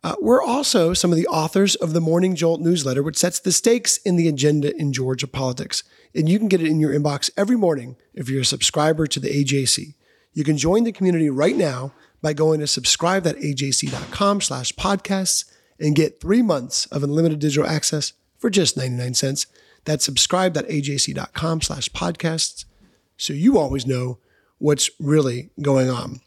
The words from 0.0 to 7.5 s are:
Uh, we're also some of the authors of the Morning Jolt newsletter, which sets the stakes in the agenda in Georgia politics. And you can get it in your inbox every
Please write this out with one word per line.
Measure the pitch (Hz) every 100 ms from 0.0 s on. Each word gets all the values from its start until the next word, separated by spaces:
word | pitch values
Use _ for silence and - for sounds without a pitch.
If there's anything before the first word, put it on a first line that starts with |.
Uh, | 170 -
we're | 262 247
also | - 254 285 214 165 180
some | 180
of | 165
the | 175
authors | 160 156 190 196 -
of | 170
the | 160
Morning | 160 170 185
Jolt | 175 165 165
newsletter, | 165 175 135 127
which | 143 151
sets | 175 -
the | -
stakes | 175 - 240 233 -
in | - 175
the | 165
agenda | 147 147 151 143 320
in | 147
Georgia | 127 131 131 131
politics. | - 131 123 - - - _ _ -
And | 156
you | 196
can | 214
get | 180
it | 160
in | 156
your | 151 143
inbox | 147 143 - -
every | 202